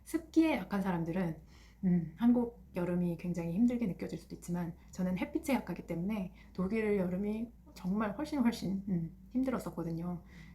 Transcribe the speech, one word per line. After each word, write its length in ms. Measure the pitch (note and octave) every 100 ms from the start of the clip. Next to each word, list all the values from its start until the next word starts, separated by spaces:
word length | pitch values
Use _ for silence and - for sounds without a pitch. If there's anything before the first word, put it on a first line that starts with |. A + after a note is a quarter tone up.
습기에 520 | - D#4+ - D#4+ D#4+ C4+
약한 240 | F#3 G#3
사람들은, 540 | F#3+ F3 E3 F3+ E3+ D#3 - - - -
음, 280 | F#3+ F3 D#3 -
한국 440 | A#3+ B3 A#3 - - F#3
여름이 400 | F3 F3+ F3 E3+
굉장히 340 | F3+ E3+ E3+
힘들게 320 | E3+ A#3+ A#3+ A3
느껴질 320 | E3 - D#3+
수도 180 | - -
있지만 380 | - F3 E3+ - -
저는 260 | - F3+ F#3
햇빛에 360 | C#4+ D#4+ -
약하기 320 | A#3+ - F3 -
때문에 460 | E3 F#3 G#3+ F3+ - -
독일 440 | - F#3 A3 G#3+ G3+
여름이 520 | F3+ F3+ G3+ A3 A#3 - -
정말 380 | - F#3 G3+ G#3+ G3
훨씬 240 | D4+ D4
훨씬, 440 | A#3 - F3 G3 G3
음, 220 | F3 E3 - -
힘들었었거든요. 880 | B3 C4 A#3 F3+ F3 E3+ E3 F3 F3 - - -